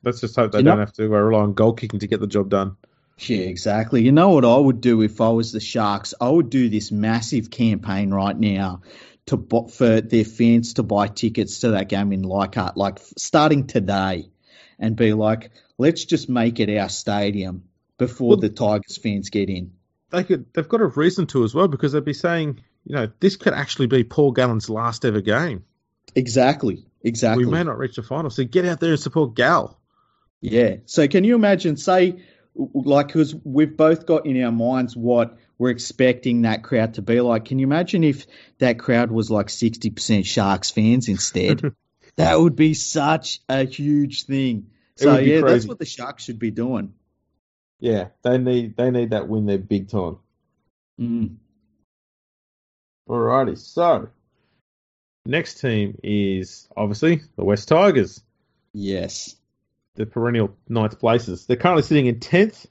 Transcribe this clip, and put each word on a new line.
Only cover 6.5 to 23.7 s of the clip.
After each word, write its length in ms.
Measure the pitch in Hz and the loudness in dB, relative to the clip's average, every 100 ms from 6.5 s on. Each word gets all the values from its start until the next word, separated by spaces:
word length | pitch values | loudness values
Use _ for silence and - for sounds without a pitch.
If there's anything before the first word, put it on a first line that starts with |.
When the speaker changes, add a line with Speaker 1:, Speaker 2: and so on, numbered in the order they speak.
| 131 120 | 0 0
Speaker 2:
this 220 | 104 104 | 0 -4
massive 600 | 104 110 113 113 131 113 | -2 0 -2 -2 -6 -6
campaign 580 | - 113 101 - 95 101 | -2 0 0 -4 -4 -2
right 260 | 98 98 - | -2 -2 -2
now 440 | 107 98 95 90 - - - _ - | -2 0 -4 -8 -16 -20 -20 _ -6
to 100 | 110 | -6
bu-, 300 | 87 113 - | 0 -2 -2
for 340 | - 120 113 | 0 4 4
their 240 | 110 117 110 | 2 0 0
fans 500 | - 117 117 117 - | 2 4 4 2 -4
to 80 | |
buy 240 | 110 101 104 | -2 0 -2
tickets 520 | - 113 117 95 - | -2 -4 -2 -6 -2
to 120 | 123 | -2
that 160 | 101 98 | -2 -2
game 240 | 98 101 | -2 -2
in 100 | 98 | -2
Leichhardt, 540 | 95 98 95 110 92 - | -4 -2 -2 -2 -6 -2
like, 180 | 98 95 | -4 -4
f-, 140 | - - | -20 -14
starting 500 | - 160 156 143 135 | 0 2 4 2 0
today, 640 | 247 95 98 95 92 - _ _ _ _ _ | -2 -2 -2 -2 -4 -10 _ _ _ _ _
and 160 | 113 110 | -6 0
be 180 | 113 | 2
like, 380 | 107 107 110 - _ _ - | 2 0 -2 -8 _ _ 0
"Let's 260 | 139 170 - | 0 0 -2
just 240 | 160 - | -4 -2
make 300 | 123 117 117 | 0 0 0
it 160 | 110 104 | -2 -2
our 140 | 95 | -4
stadium 720 | - - 104 104 104 92 92 _ _ _ _ | -6 -4 -2 -2 -4 -8 -10 _ _ _ _
before 300 | 123 - 123 | -6 -2 4
Speaker 1:
Well, 80 | 117 | 4
Speaker 2:
the 120 | 107 | 4
Tigers 480 | 107 110 104 - - | 0 0 0 -4 -8
fans 320 | 113 101 95 | -6 -4 -4
get 200 | 107 98 | -4 -4
in." 240 | 92 92 _ _ _ _ | -6 -10 _ _ _ _
Speaker 1:
they 140 | 180 175 | -6 -2
could, 260 | 160 120 | -2 -2
they've 140 | - 156 | -6 -2
got 140 | 226 | 0
a 60 | 190 | 0
reason 400 | 139 165 185 160 | 2 0 0 -2
to 160 | 135 | 0
as 100 | 113 | 0
well, 140 | 147 185 | 2 0
because 240 | 139 147 | 0 -2
they'd 120 | 147 | -2
be 100 | 147 | -4
saying, 460 | 143 175 170 151 - _ _ - | -4 -2 -2 -4 -8 _ _ -8
you 100 | 143 | -6
know, 120 | 107 _ | -6 _
"This 160 | 190 190 | 0 2
could 180 | - | -2
actually 320 | 160 135 | -2 -6